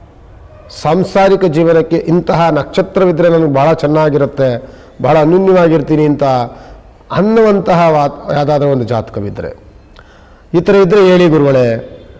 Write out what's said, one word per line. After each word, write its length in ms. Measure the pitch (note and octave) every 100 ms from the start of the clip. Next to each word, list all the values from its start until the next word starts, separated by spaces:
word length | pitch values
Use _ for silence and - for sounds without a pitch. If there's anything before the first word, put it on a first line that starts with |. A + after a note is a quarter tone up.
| - - - - - - - -
ಸಾಂಸಾರಿಕ 600 | D3+ F3 F3+ G3 G3 F#3+
ಜೀವನಕ್ಕೆ 520 | F#3 D3 E3 E3 D#3 E3
ಇಂತಹ 520 | - F3 E3+ E3 E3
ನಕ್ಷತ್ರವಿದ್ರೆ 800 | D3+ C3+ - F#3+ G3 F#3 E3 F3
ನನಗೆ 260 | E3 D#3
ಭಾಳ 180 | C3+ D3
ಚೆನ್ನಾಗಿರುತ್ತೆ, 920 | E3 D3 D#3 D#3 C#3+ C#3+ - C3 A#2 - - - -
ಭಾಳ 140 | B2+ D#3
ಅನ್ಯೋನ್ಯವಾಗಿರ್ತೀನಿ 840 | D3+ F3+ F#3+ F#3 E3+ D#3 C#3+ D3+
ಅಂತ 180 | D3+ C#3+ C#3 B2+ A#2+ - - - - - -
ಅನ್ನುವಂತಹ 760 | - G#3 A3+ A3 G3+ F#3 F3 E3+
ವಾ-, 460 | D3+ C#3+ - -
ಯಾವುದಾದ್ರೂ 340 | D3 D3 D3 C#3+
ಒಂದು 160 | C3+
ಜಾತಕವಿದ್ರೆ, 720 | A2 A#2 G#2+ A2+ G2+ - E2+ - - - - - - - - - -
ಈ 60 | E3+
ಥರ 140 | E3+
ಇದ್ರೆ 260 | G3+ F#3+ G#3
ಹೇಳಿ 280 | F#3 F3+ F3
ಗುರುಗಳೇ, 680 | D3+ C#3+ C3 B2 A2+ - - -